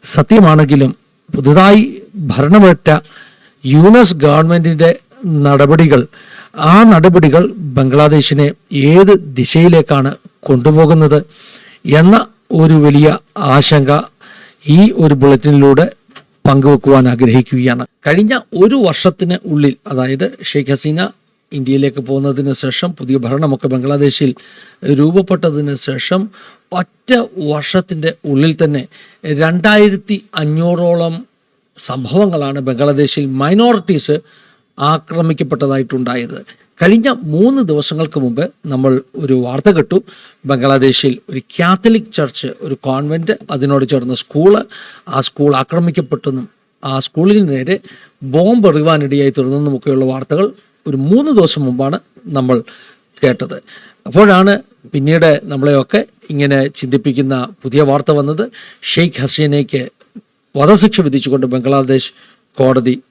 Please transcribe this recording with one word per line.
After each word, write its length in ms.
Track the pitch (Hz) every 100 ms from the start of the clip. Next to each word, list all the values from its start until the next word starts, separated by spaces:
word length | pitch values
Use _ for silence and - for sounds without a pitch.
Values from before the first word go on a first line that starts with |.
| -
സത്യമാണെങ്കിലും 760 | - 147 220 180 156 147 143 135 - _ _ _ -
പുതുതായി 480 | 135 147 190 214 247 - - 208 147
ഭരണമേറ്റ 580 | 120 143 208 190 160 - 151 - - - _ _ _ 131
യൂനസ് 440 | 147 180 233 226 165
ഗവൺമെന്റിൻ്റെ 680 | 147 147 160 170 165 156 165 - _ _ 220 151 143
നടപടികൾ, 560 | 139 143 160 165 135 - _ - - - - 156
ആ 40 | 185 226
നടപടികൾ 500 | 180 175 180 156 151 190 - 156 127
ബംഗ്ലാദേശിനെ 720 | 131 139 151 151 139 143 143 - _ 143 139
ഏത് 240 | 170 196 190 160 131
ദിശയിലേക്കാണ് 760 | 123 165 170 165 147 143 135 - - _ -
കൊണ്ടുപോകുന്നത് 720 | 131 131 156 156 160 151 147 - - - - - _ - 147
എന്ന 180 | 175 226 233 _ _ 165
ഒരു 160 | 160 156
വലിയ 240 | 147 143 151 - _ - 147
ആശങ്ക 360 | 135 143 151 135 147 - _ - - - _ 147 160
ഈ 20 | 214 208
ഒരു 120 | 156 143
ബുള്ളറ്റിനിലൂടെ 640 | 139 135 147 143 139 135 175 - _ - _ _ -
പങ്കുവെക്കുവാൻ 580 | 139 135 143 135 135 127
ആഗ്രഹിക്കുകയാണ്. 720 | 123 123 123 120 127 123 123 123 _ -
കഴിഞ്ഞ 260 | 165 214 247 - 190
ഒരു 140 | 202 269 196
വർഷത്തിന് 500 | 151 190 156 175 180 -
ഉള്ളിൽ, 220 | 147 143 123 -
അതായത് 360 | 127 127 135 202 269 202
ഷെയ്ഖ് 220 | 147 131
ഹസീന 340 | 139 151 156 190 _ _ _ _ 147
ഇന്ത്യയിലേക്ക് 420 | 127 135 139 143 120
പോകുന്നതിന് 460 | 135 139 131 139 131
ശേഷം 260 | 135 - 180 165
പുതിയ 180 | 123 131 117
ഭരണമൊക്കെ 440 | 139 151 135 143
ബംഗ്ലാദേശിൽ 560 | 127 131 143 143 - 139 123 - - - _ - 139
രൂപപ്പെട്ടതിന് 760 | 151 180 180 180 165 147 147 139 -
ശേഷം 340 | 131 - 185 208 _ - _ _ -
ഒറ്റ 300 | 180 _ - 247 - - 147
വർഷത്തിൻ്റെ 600 | 147 143 185 180 160 160 - 151
ഉള്ളിൽ 240 | 139 160 160
തന്നെ 220 | 160 143 - _ _ _ 160 143
രണ്ടായിരത്തി 760 | 160 175 208 214 208 196 - 202 _ -
അഞ്ഞൂറോളം 720 | 151 156 170 175 175 170 165 165 254 _ _ _ _ - -
സംഭവങ്ങളാണ് 720 | 131 120 175 202 165 143 139 131
ബംഗ്ലാദേശിൽ 580 | 120 143 143 143 - 139 131
മൈനോറിറ്റീസ് 760 | 143 196 240 226 170 165 - 151 _ _ _ _ _ - 143
ആക്രമിക്കപ്പെട്ടതായിട്ടുണ്ടായത്. 1500 | 156 _ 165 165 160 143 131 139 135 127 131 120 123 120 - - _ _ _
കഴിഞ്ഞ 280 | 170 226 247 240 160
മൂന്ന് 300 | 151 226 269 202
ദിവസങ്ങൾക്ക് 480 | 147 143 156 156 151
മുമ്പ് 200 | 127 117 180 _ 160
നമ്മൾ 200 | 131 131 131 135 -
ഒരു 120 | 147 131
വാർത്ത 240 | 123 131 208 175
കേട്ടു. 200 | 135 185 - - - _ 131
ബംഗ്ലാദേശിൽ 600 | 135 135 135 131 123 143 120 -
ഒരു 100 | 135 -
കാത്തലിക് 600 | - 175 185 226 220 220 -
ചർച്ച്, 320 | 139 - 139 - 156
ഒരു 100 | 135 135
കോൺവെന്റ്, 480 | 131 147 165 165 - -
അതിനോട് 300 | 143 139 139 131
ചേർന്ന 240 | 139 120 123
സ്കൂള്, 400 | - 147 180 208 - - - - -
ആ 60 | 135 131
സ്കൂൾ 240 | - 143 135
ആക്രമിക്കപ്പെട്ടെന്നും 880 | 135 165 170 156 143 139 147 131 120 _ _ _
ആ 100 | 135 135 -
സ്കൂളിന് 360 | - 180 208 185
നേരെ 260 | 131 131 190 - - _ _ 139
ബോംബ് 340 | 143 185 240 202
എറിയുവാനിടയായി 640 | 151 156 156 139 143 139 135
തീർന്നെന്നുമൊക്കെയുള്ള 680 | 131 139 147 131 147 131 131
വാർത്തകൾ 340 | 131 127 156 202 - _ _ -
ഒരു 140 | 135 143
മൂന്ന് 260 | 220 294 240
ദിവസം 240 | 165 - 135
മുമ്പാണ് 340 | 123 135 170 _ _ - 143
നമ്മൾ 180 | 127 123 113 - _ _ _ _
കേട്ടത്. 360 | 110 117 127 - _ - _ _ -
അപ്പോഴാണ് 460 | 143 208 185 190 202 - _ -
പിന്നീട് 360 | 147 139 165 160 147 139
നമ്മളെയൊക്കെ 500 | 139 143 139 127 208 226 _ _
ഇങ്ങനെ 260 | 147 143 139 135 -
ചിന്തിപ്പിക്കുന്ന 540 | 131 131 147 127 135 131 123 101
പുതിയ 180 | 131 131 143
വാർത്ത 200 | 143 143 147
വന്നത്. 240 | 143 156 240 - - _ -
ഷെയ്ഖ് 300 | - 170 127
ഹസീനയ്ക്ക് 600 | 131 - 151 147 127 135 123 _ _ - _ _ _
വധശിക്ഷ 460 | 110 151 202 208 - 156
വിധിച്ചുകൊണ്ട് 400 | 135 135 135 127 127
ബംഗ്ലാദേശ് 560 | 123 139 131 135 - _ _ _ _ -
കോടതി 380 | 131 131 120 127 _